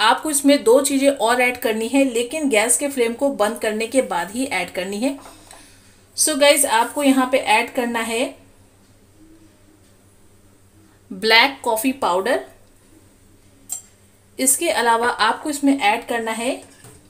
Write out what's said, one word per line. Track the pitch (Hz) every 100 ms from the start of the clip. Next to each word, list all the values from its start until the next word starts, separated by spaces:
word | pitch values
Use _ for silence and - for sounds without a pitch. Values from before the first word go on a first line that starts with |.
आपको | 220 262 311
इसमें | 277 277 285
दो | 208 262
चीज़ें | 277 277 277
और | 277 220 247
ऐड | 247 247
करनी | 240 220 226
है, | 277
लेकिन | 277 226 240 311 285
gas | 214 226 -
के | 285
flame | 269 226
को | 233 277
बंद | 202 214 233
करने | 220 214 226
के | 254
बाद | 208 175 180
ही | 233
ऐड | 269 185 175
करनी | - 185 202
है। | 262 277 - - - - - - _ _ _ -
So | - 285
guys, | 285 294
आपको | 277 226 - 294
यहाँ | 277 262 262
पे | 269
ऐड | - 214 240
करना | - 233 233
है | 226 226 277 - - _ _ _ _ _ _ _ - - - _ _ _ _ _ _ _ _ _ _ _ _ _ _ _ -
black | 190 220 226 262 277
coffee | 240 220 262
powder। | 254 208 180 214 311 - - _ _ _ - _ _ _ _ _ _ - - - _ _ _ _ -
इसके | 262 - 339
अलावा | 226 233 226 233
आपको | - 220 - 311
इसमें | 285 277 269
ऐड | 202 233 -
करना | 233 226
है | 220 240 - - - - - -